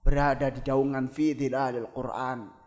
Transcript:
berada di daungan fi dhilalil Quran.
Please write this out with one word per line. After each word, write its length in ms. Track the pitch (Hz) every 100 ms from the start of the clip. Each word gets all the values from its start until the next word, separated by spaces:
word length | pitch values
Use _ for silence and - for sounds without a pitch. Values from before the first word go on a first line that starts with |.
berada 480 | - 143 143 135 139
di 160 | 131
daungan 400 | 139 135 139 135 127
fi 240 | 139 156 131
dhilalil 560 | 135 127 135 123 110
Quran. 560 | 131 120 - 127 123 101 -